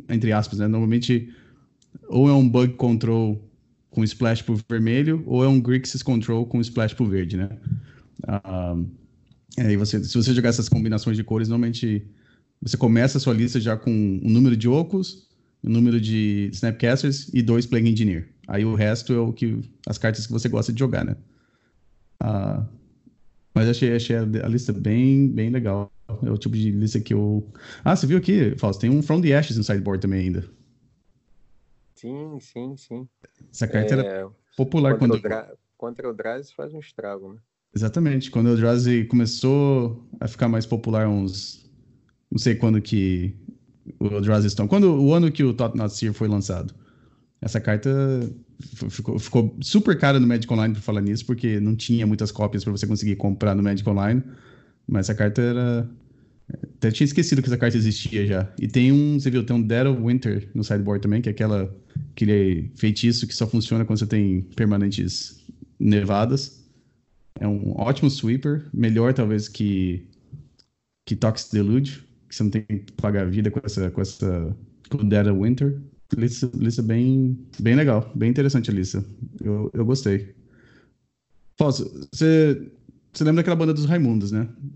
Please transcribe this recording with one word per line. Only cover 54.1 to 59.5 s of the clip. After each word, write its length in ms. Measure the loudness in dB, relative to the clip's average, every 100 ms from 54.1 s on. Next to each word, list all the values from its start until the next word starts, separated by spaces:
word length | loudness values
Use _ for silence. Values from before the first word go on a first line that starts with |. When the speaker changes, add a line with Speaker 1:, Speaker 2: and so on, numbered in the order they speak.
| 0 -2 -12 -20 -20 _ _ -4
Speaker 1:
Mas 200 | -2 -2
essa 80 | 0
carta 260 | 0 2
era, 480 | 0 0 0 0 -4 -10 -20 _ _ _ -16 -14 -14 -2
até 140 | 0
tinha 140 | 2 2
esquecido 360 | 2 2 2
que 60 | 2
essa 100 | 0
carta 180 | 2 2
existia 520 | 2 0 -4 -2 0
já. 260 | 0 -4 -4
E 80 | -2
tem 240 | 2 4
um, 280 | 4 4 0
você 120 | 0
viu, 120 | 0
tem 120 | 0